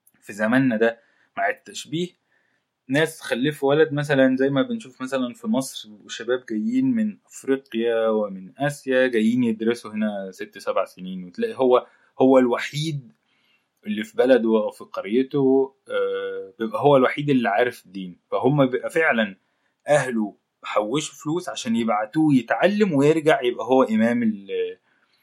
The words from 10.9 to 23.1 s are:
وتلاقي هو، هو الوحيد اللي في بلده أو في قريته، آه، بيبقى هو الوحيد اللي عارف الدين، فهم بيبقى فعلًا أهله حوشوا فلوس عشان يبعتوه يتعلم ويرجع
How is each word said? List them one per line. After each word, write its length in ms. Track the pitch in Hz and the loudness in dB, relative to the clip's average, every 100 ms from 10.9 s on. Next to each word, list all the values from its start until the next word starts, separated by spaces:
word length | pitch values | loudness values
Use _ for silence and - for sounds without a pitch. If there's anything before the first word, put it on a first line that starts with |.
| - 92 92 | -8 -12 -12
وتلاقي 300 | 90 113 113 | -12 -6 -6
هو، 320 | 110 127 123 - _ _ - | 0 4 4 2 _ _ 2
هو 180 | 131 131 | 6 6
الوحيد 720 | 127 117 - 147 160 143 117 _ _ _ _ _ _ _ 107 | 4 0 -4 -6 -6 -8 -10 _ _ _ _ _ _ _ -8
اللي 180 | 104 | -6
في 120 | 107 - | -4 2
بلده 320 | 127 123 113 | 4 4 4
أو 220 | 110 104 | 2 0
في 140 | - | -6
قريته، 920 | 104 - 92 120 131 147 135 135 135 _ - | -14 -12 -2 -2 0 0 2 4 0 _ -8
آه، 640 | 101 98 98 98 98 95 - | -4 -2 -4 -6 -10 -12 -8
بيبقى 240 | 113 110 | -6 0
هو 140 | 139 139 | 4 6
الوحيد 340 | 127 151 147 | 4 0 0
اللي 180 | 131 110 | 2 2
عارف 380 | 104 123 - - | 0 0 -4 -14
الدين، 320 | 92 92 85 _ | -12 -12 -14 _
فهم 360 | 98 120 147 131 | -2 2 4 2
بيبقى 240 | 123 110 | 0 -4
فعلًا 460 | 165 156 117 104 95 _ _ _ _ - | 0 0 0 -2 -6 _ _ _ _ 0
أهله 480 | 147 127 113 104 - _ _ | 0 0 -4 -4 -8 _ _
حوشوا 500 | - 107 107 143 151 | -6 -4 -2 -4 -6
فلوس 340 | - 151 170 175 | -10 -6 -6 -6
عشان 280 | 110 123 113 | -8 -4 -2
يبعتوه 580 | 113 107 107 156 156 | 0 -2 -2 0 4
يتعلم 580 | 131 113 123 170 208 202 | 2 2 -2 -2 -2 0
ويرجع 500 | 139 147 | 2 2